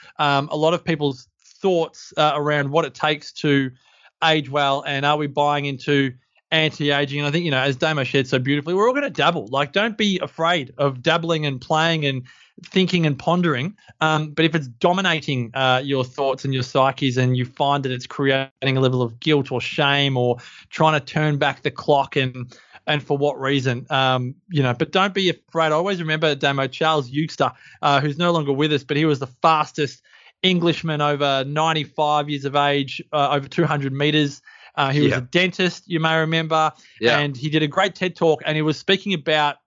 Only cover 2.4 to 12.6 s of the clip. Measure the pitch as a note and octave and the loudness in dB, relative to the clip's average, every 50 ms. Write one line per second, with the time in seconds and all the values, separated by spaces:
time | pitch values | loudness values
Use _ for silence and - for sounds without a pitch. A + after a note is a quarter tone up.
2.4 | D3 D3 D3 D3 C#3 C#3 C#3+ E3 D#3+ C#3 - - - D3+ D#3 D3 - - - - | 0 0 0 0 0 0 0 0 0 -2 -4 -2 -2 -2 -2 -2 -6 -12 -10 -4
3.4 | - D3+ C#3+ C#3 C3+ C3 B2+ _ _ _ _ _ _ - _ _ - D#3+ D#3+ D#3 | 0 2 2 2 2 0 -6 _ _ _ _ _ _ -20 _ _ 2 2 2 2
4.4 | C#3+ B2+ C3 D3 C#3+ C#3 C#3 C#3 C#3+ D3 C#3+ C#3 C#3+ C#3+ D3+ D3+ D3+ C#3+ D3 D3 | 0 -2 -2 0 2 2 0 0 -2 -4 -4 -2 0 0 0 0 -2 -2 -2 0
5.4 | D3 D3 D3 D3 C#3+ C#3+ C#3 C3 - - D3 C#3 C#3 C3 B2+ - _ _ _ _ | 0 2 0 0 -2 -4 -6 -6 -2 0 2 2 2 0 -2 -8 _ _ _ _
6.4 | _ _ D#3+ D#3+ D#3 D3+ - - D3+ C#3+ C#3+ C#3+ D3 C#3 C#3 C#3+ D3 D3 C#3+ E3+ | _ _ 0 0 0 0 -2 -2 -2 0 0 0 0 -2 -4 -4 -2 -2 -2 -2
7.4 | F3 E3 C#3 C3 C3 C#3 C3+ B2+ - D#3 D#3 D3 C3 B2 - C#3 C3 C3 - C3 | 0 0 0 0 0 0 0 0 0 0 0 -2 -2 0 0 0 0 0 0 -2
8.4 | B2 C3+ C#3+ D3 C#3 D#3+ F3+ F#3+ G#3 A#3+ B3+ C#4+ C#4+ C4 D#3 - C#3+ D#3 F3 D#3+ | 0 0 -2 -2 -2 -2 -2 0 2 2 0 0 -4 -4 -2 0 0 0 0 0
9.4 | G#2 G#2 B2+ C3+ D3 C#3 - G3 G#3 A#3 G#3+ - A3 G#3 F#3 - - C#3+ - - | -4 -4 -2 -2 -2 0 0 0 0 0 -2 -2 -2 -2 0 -2 -4 -6 -6 -4
10.4 | D#3+ E3 F3+ E3+ C3+ A#2+ - - C#3+ C#3+ C3 B2+ A#2+ E3 D#3+ E3+ E3 E3 E3+ D#3+ | -2 0 0 -2 -4 -6 -4 -2 -2 -2 -2 -2 0 0 0 2 0 0 -2 -2
11.4 | D3+ D3 C3+ B2+ C3 - D#3 D#3 D#3+ E3 E3 D#3+ D3 C#3+ C3+ C3 B2+ - - - | -2 -4 -4 -6 -4 -2 0 2 2 2 2 0 0 -2 -4 -4 -8 -12 -18 -20
12.4 | - _ _ - | -20 _ _ -20